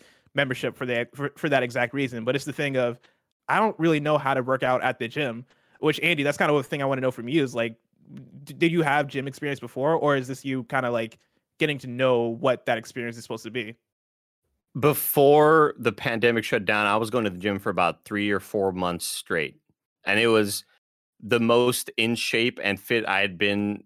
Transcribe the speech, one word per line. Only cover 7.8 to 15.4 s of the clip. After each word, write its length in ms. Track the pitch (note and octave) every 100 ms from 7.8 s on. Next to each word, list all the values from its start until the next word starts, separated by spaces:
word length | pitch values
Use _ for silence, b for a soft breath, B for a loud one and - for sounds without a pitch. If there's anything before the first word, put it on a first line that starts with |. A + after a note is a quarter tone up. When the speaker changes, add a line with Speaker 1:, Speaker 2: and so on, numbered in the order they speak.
| _ _ - - C3+ -
Speaker 1:
d-, 100 | C#3+
did 180 | C3+ E3
you 100 | E3+
have 260 | D3+ D3 C#3
gym 200 | C#3 C3+
experience 320 | - D3 C3+
before, 320 | A#2+ C3 C#3+ E3
or 200 | D3 C#3
is 100 | B2+
this 160 | C3
you 200 | C#3 C3 A#2
kinda, 240 | C3+ B2
like, 280 | A#2 A2+ - _ _ _ -
getting 180 | D#3 C#3
to 80 | B2+
know 360 | A#2+ C3 A#2+
what 420 | A#2 A#2 C3 B2 -
that 120 | A2+
experience 380 | A2 C3 A#2 A#2
is 60 |
supposed 200 | - A2+
to 80 | A2
be? 260 | A#2+ G#2+ A#2 _ _ _ _ _ _ _ _ _ C3+
Speaker 2:
Before 960 | C#3 C#3+ - D3 C#3 D3